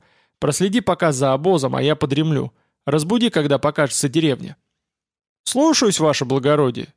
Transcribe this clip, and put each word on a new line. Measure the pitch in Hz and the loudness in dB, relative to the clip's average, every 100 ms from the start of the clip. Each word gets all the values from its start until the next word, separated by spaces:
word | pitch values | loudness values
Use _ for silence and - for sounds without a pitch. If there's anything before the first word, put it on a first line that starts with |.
| _ _ _ _ | _ _ _ _
"Проследи | 139 143 190 226 | -4 0 0 0
пока | 196 170 165 | -2 0 0
за | 131 139 | 0 0
обозом, | 135 170 175 131 127 | 0 2 0 0 -2
а | |
я | 135 151 | 0 0
подремлю. | 143 139 160 139 131 _ _ _ - | 0 0 0 -2 -4 _ _ _ -2
Разбуди, | 151 160 233 233 | -2 0 0 0
когда | 185 143 139 | 0 0 0
покажется | 147 151 143 - 143 | 0 0 -2 0 -2
деревня". | 143 160 127 - - _ _ _ _ _ _ _ _ | 0 0 -2 -6 -18 _ _ _ _ _ _ _ _
"Слушаюсь, | - 240 320 294 226 165 | -6 0 2 4 2 2
ваше | 156 139 123 | 0 0 0
благородие", — | 135 135 151 131 120 120 | 0 2 2 0 -2 -12